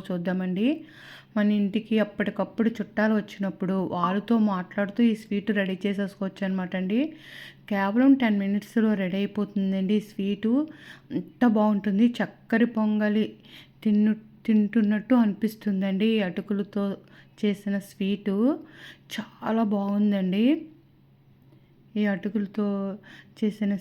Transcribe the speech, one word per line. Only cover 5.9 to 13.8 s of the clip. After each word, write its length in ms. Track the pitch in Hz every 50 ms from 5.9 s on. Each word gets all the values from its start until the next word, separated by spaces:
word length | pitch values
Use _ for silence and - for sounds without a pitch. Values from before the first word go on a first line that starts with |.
| 196 190 202 185 196 - 196 190 190 - 196
అనమాట 260 | 190 190 190 185 180 - 185
అండి. 180 | 185 185 208 240 294 320 - - - - - - - - - - - - 214
కేవలం 420 | 196 196 196 208 240 262 277 269 269
టెన్ 180 | 247 226 208 202 196
మినిట్స్‌లో 480 | 196 202 208 - - - 233 214 220 214 202
రెడీ 160 | 190 180 185 196
అయిపోతుందండి 760 | 202 202 202 208 202 196 - 202 196 190 190 190 190 185 214 214
ఈ 60 | 208 -
స్వీటు. 440 | - - 190 196 202 202 - 220 240 277 311 311 - - - - - - - - -
అంత 240 | - 180 - - - 247 240 208 220
బాగుంటుంది. 480 | 214 214 208 202 202 214 190 196 240 240 240 -
చక్కెర 500 | 202 - - - - - 233 226 240 240 233
పొంగలి 480 | 220 214 214 214 214 214 208 208 220 208 - - - - - - - - - _ _